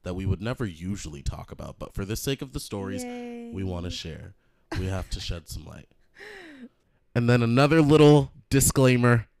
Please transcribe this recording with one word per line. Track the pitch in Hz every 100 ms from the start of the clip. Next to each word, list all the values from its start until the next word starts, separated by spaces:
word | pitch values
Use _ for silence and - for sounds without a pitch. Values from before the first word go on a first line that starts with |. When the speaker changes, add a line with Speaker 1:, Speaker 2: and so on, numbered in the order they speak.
Speaker 1:
that | 90 90
we | 95
would | 92
never | 107 - 113
usually | 78 90 101 - 73
talk | 67 - -
about. | 73 71 -
But | -
for | - 98
the | 113
sake | - 139
of | 135
the | -
stories | - 101 98 98
Speaker 2:
Yay. | 247 247 240 240 233
Speaker 1:
we | 151
wanna | 95 87 87
share, | 87 82 76 90 _ _ _ _ -
we | 92
have | 95 90
to | 95
shed | - 85 80
some | - 78
light. | 73 -
Speaker 2:
<laughs> | _ _ _ 415 403 330 277 240 _ _ _ _ 120
Speaker 1:
And | 120
then | 123
another | 117 120 143 160
little | 147 151 147 147 135 - _
disclaimer. | 139 135 - 131 123 120 120 - _